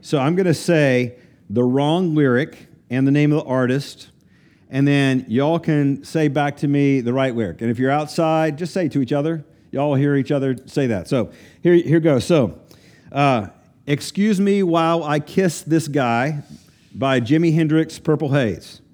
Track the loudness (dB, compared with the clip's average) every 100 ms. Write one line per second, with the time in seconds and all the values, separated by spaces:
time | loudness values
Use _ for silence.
0 | -2 0 0 0 0 0 2 2 4 2
1 | -2 -8 _ _ _ 0 2 2 0 0
2 | 0 2 2 2 -2 -8 -20 -20 _ 0
3 | 2 4 2 0 0 -2 0 -2 -4 -16
4 | -20 _ _ _ _ _ _ -2 2 2
5 | 2 0 -2 -2 0 0 0 0 0 -2
6 | -4 -2 0 0 -4 -2 -2 0 2 0
7 | 0 -2 -2 -2 -4 -4 -4 -2 0 0
8 | -2 -2 0 0 0 -4 -6 -4 -4 -2
9 | -2 -2 -2 -6 -10 _ _ -4 -2 0
10 | 0 0 0 -2 -2 -4 -6 -4 -2 -2
11 | -2 -2 -4 -8 -20 -4 2 4 4 2
12 | 4 2 2 2 2 -4 -20 -20 _ -20
13 | -10 0 2 2 -2 -14 _ _ -6 -4
14 | -4 -2 0 2 2 2 2 2 2 0
15 | 0 -2 -2 0 0 -2 -2 -2 0 -2
16 | 0 0 -2 -4 -12 -20 _ _ _ -6
17 | 0 0 2 2 2 2 2 0 -2 -6
18 | -2 -2 0 0 0 -4 -12 -20 _